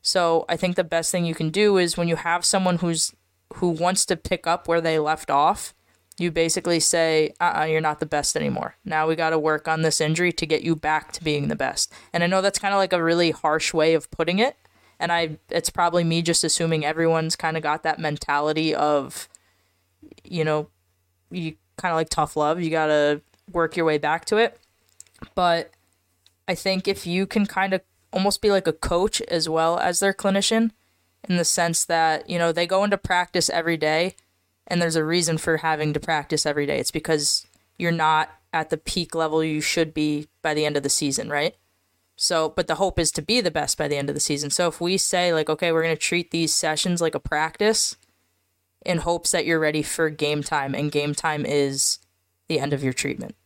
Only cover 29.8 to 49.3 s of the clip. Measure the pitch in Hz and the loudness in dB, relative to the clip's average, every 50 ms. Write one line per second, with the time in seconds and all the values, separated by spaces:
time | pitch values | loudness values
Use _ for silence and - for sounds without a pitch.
29.8 | - 180 175 - 196 196 190 - - 196 196 196 196 - 226 226 226 226 - _ | 0 0 0 2 0 0 0 0 -2 0 0 2 0 2 2 2 2 0 -2 _
30.8 | _ _ _ _ _ _ _ _ - - 180 175 165 - - - 170 170 165 - | _ _ _ _ _ _ _ _ -4 -2 0 0 2 0 0 0 0 0 0 -2
31.8 | - - 170 165 160 160 156 - - - 175 170 170 170 160 170 175 170 190 190 | -2 0 2 2 2 2 2 0 -4 -4 -2 0 2 2 2 0 0 2 2 2
32.8 | 202 208 202 196 - - 185 180 175 - - 180 - - - 170 165 165 165 156 | 2 2 0 -2 0 0 0 0 0 0 0 0 0 2 0 0 0 0 0 0
33.8 | 156 156 156 160 175 185 - _ _ _ _ _ _ _ _ _ _ - 175 175 | 0 0 2 2 0 -2 -4 _ _ _ _ _ _ _ _ _ _ -4 -2 0
34.8 | 175 165 156 165 156 156 165 180 170 170 160 156 - 175 160 151 - 160 156 151 | 0 2 2 0 0 2 0 0 0 0 -2 -2 0 0 0 0 2 0 0 0
35.8 | 151 151 147 151 - - 160 151 143 - 160 147 - 151 143 147 143 139 143 139 | -2 -2 -2 -4 -2 -2 -2 -2 -2 -2 -2 -2 0 0 -2 -2 -2 -2 -2 -2
36.8 | - - - 160 156 - 160 151 147 - - - - _ _ _ _ _ _ - | -2 -4 -4 -6 -2 0 0 0 0 0 -2 -2 -4 _ _ _ _ _ _ -4
37.8 | 180 170 165 165 156 156 156 156 - - - _ _ _ - 165 160 - 160 156 | -2 -2 0 2 2 2 2 2 0 -2 -8 _ _ _ -4 -4 -2 -2 -6 -6
38.8 | _ - - 185 170 - - 165 165 156 156 160 160 160 156 151 147 - - 170 | _ -6 -4 -4 -6 -4 -2 -2 -2 0 2 0 0 0 -2 -2 -2 -2 0 0
39.8 | 160 156 156 156 151 151 147 147 151 _ _ _ - 160 151 151 151 151 151 143 | 0 0 0 -2 -2 0 -2 -4 -6 _ _ _ -4 -2 0 0 0 0 -2 -2
40.8 | 135 139 - - 156 139 135 - 107 110 143 143 151 175 - _ _ _ _ _ | 0 0 0 0 0 -2 -2 -2 -4 -2 -2 -2 -2 -2 -4 _ _ _ _ _
41.8 | _ _ _ _ _ _ _ - - - 185 160 160 156 - - 170 - 160 151 | _ _ _ _ _ _ _ -4 -2 0 0 0 0 0 -2 -4 -2 -2 0 0
42.8 | 196 185 - - 165 - - - 147 - 226 247 208 175 151 160 143 - - - | 0 0 0 0 -2 0 -2 -4 -2 0 0 2 2 0 -2 -2 -2 -2 -2 -2
43.8 | 156 147 147 143 139 143 143 143 - - 147 139 147 143 - - 175 170 151 - | -2 -2 -2 -2 -2 -4 -4 -4 -2 -2 -2 -4 -2 -4 -2 0 0 0 -2 -2
44.8 | 170 175 190 190 - - - 180 180 175 170 160 156 - 160 - 185 170 165 160 | -2 0 0 0 0 0 0 2 2 2 2 2 0 0 -2 0 0 0 2 2
45.8 | 160 165 160 151 - - 175 175 170 _ - 170 165 147 - - - 156 156 156 | 2 0 -2 -2 -2 -2 -2 -2 -2 _ -2 -2 0 0 0 0 0 0 -2 0
46.8 | - 180 175 170 170 160 - - _ - 156 151 156 160 - - 208 214 220 220 | 0 0 0 0 0 -2 -2 -4 _ -4 -2 -2 -2 -2 -2 0 2 2 2 2
47.8 | - - - _ _ _ _ _ _ _ _ _ _ _ _ _ _ _ _ _ | 0 -2 -4 _ _ _ _ _ _ _ _ _ _ _ _ _ _ _ _ _
48.8 | - - 180 160 - 170 175 170 - - | -4 -4 -4 -2 0 -2 -2 -2 0 0